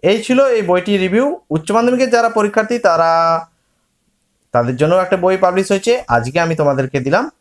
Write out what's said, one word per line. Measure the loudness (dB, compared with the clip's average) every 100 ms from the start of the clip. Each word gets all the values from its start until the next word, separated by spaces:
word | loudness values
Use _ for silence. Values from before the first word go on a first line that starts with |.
এই | 0 0 0
ছিল | 2 2 0
এই | 0
বইটির | 0 0 -2
রিভিউ। | 0 0 0 -4 _ -6
উচ্চ | -2 0
মাধ্যমিকের | 0 0 2 2
যারা | 2 0
পরীক্ষার্থী | 0 0 -2 0 0
তারা, | 2 2 2 2 -2 -4 _ _ _ _ _ _ _ _ _ _
তাদের | -2 -2 0
জন্য | 0 0 0
একটা | 0
বই | 0 2 0
পাবলিশ | 0 -2
হয়েছে। | -2 0 -2 0 -2
আজকে | 0 -2 -2
আমি | 0
তোমাদেরকে | 0 0 -2 -4 -2
দিলাম | -2 -2 _